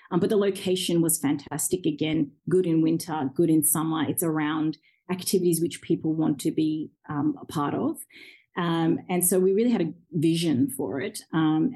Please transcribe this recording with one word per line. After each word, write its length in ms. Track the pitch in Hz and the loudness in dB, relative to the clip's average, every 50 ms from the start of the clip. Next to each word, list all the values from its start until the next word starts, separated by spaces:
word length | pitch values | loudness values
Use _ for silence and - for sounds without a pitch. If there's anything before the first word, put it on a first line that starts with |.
| - - | -10 -2
Um, 80 | 185 175 | 0 0
but 100 | 196 - | 2 2
the 80 | 220 | 2
location 640 | 196 202 202 190 196 - 190 185 185 - - 170 170 | 2 2 2 0 -2 -2 -2 -2 0 0 0 2 2
was 200 | 165 160 165 - | 2 2 0 0
fantastic. 680 | - 139 147 143 - - 147 151 - - - 180 - | 0 -2 -2 -2 -4 -8 -8 -6 -4 -4 -4 -2 -2
Again, 460 | 165 147 - 156 156 156 160 143 - - _ _ 156 | -4 -2 -2 -2 -2 0 0 -2 -2 -6 _ _ 0
good 180 | 165 185 185 | 2 2 2
in 160 | 170 160 160 | 2 2 4
winter, 480 | 160 160 165 160 - - 156 156 135 135 | 4 2 2 0 -2 -4 -4 -4 -4 -2
good 160 | - - 170 160 | 0 0 2 4
in 140 | 160 156 | 4 4
summer. 420 | 151 - - 160 156 160 160 160 143 - | 4 2 0 0 -2 -2 -2 -2 -2 -2
It's 160 | 156 - - | -2 -2 -2
around 520 | 165 156 156 151 151 156 156 156 156 156 - _ _ _ _ _ - | -2 -2 -2 -2 -2 -2 -2 -2 -2 -4 -6 _ _ _ _ _ -8
activities 520 | 185 180 - - - 185 175 180 165 160 | -8 -6 -2 0 0 2 2 2 2 2
which 220 | 170 151 - - | 0 -2 -4 -8
people 320 | - - 165 - - 156 156 | -2 -2 -2 0 0 -2 0
want 260 | 160 156 156 147 - | 0 0 0 0 0
to 100 | - 165 | -2 -2
be, 400 | - 160 156 156 156 160 147 - - _ _ - | 0 0 0 0 0 -2 -6 -8 -12 _ _ -8
um, 280 | 156 143 302 151 143 - | -4 -2 -2 -2 -2 -4
a 40 | - | -10
part 300 | - - 156 143 147 156 | -8 -4 -2 -2 -2 -2
of. 240 | - 214 302 330 - - - - - - - - _ _ _ _ | -2 -2 -4 -4 -6 -12 -18 -20 -20 -20 -20 -20 _ _ _ _
Um, 420 | 190 175 170 165 165 165 165 - - - - | -4 -2 0 0 2 2 2 0 0 -2 -2
and 160 | 185 180 175 | 0 0 2
so 140 | - 196 185 | 2 4 4
we 140 | 185 190 | 4 4
really 180 | 190 208 233 247 | 4 4 2 2
had 120 | 233 185 | 2 2
a 100 | 170 156 - - _ _ | 0 -2 -4 -10 _ _
vision 580 | - 165 147 165 165 165 170 165 139 120 139 - - | -2 0 2 2 2 2 0 0 2 2 2 0 0
for 240 | - 151 98 113 139 | -6 -6 -4 -4 -4
it. 200 | - 226 220 - - _ | -6 -6 -8 -12 -12 _
Um, 380 | - 165 160 156 156 156 160 - - | 0 0 2 2 2 2 0 0 0